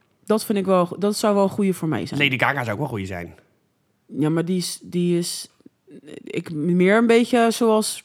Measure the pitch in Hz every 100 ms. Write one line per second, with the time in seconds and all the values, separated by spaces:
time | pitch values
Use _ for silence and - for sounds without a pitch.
0 | _ _ - 214 - 202 190 185 175 175
1 | 202 208 214 202 196 202 196 180 160 120
2 | - 139 143 127 123 139 113 104 131 110
3 | 95 90 85 - _ _ _ _ _ _
4 | _ - 151 165 170 185 170 - 175 175
5 | 175 175 175 - - _ _ _ _ -
6 | - - - - 175 156 165 175 180 214
7 | 233 233 233 240 233 - 233 214 214 -